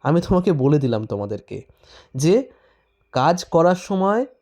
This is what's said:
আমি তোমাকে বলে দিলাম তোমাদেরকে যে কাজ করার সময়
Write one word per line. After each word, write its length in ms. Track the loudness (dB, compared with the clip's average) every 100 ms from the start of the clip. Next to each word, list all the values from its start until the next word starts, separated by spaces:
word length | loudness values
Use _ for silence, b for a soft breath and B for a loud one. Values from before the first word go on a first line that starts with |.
আমি 180 | 2 0
তোমাকে 300 | 2 0 2
বলে 280 | 2 2 2
দিলাম 260 | 0 -4 -4
তোমাদেরকে 560 | -8 -8 -10 _ -16 -16 b b b b -2
যে 340 | 2 2 0 b b b b b _
কাজ 320 | -2 0 -2
করার 320 | 0 2 2 0
সময় 500 | -4 -2 0 -2 -4 _